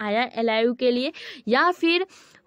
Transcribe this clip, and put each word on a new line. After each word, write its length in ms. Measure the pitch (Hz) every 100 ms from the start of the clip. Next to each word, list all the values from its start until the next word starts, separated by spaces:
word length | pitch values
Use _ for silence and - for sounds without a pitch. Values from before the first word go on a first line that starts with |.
आया 280 | 208 214 254 226
एलआईयू 380 | 226 220 233
के 180 | 240 247
लिए, 200 | 247 277 - - 254 208
या 240 | 254 349
फिर 340 | 359 330 349 370 - - _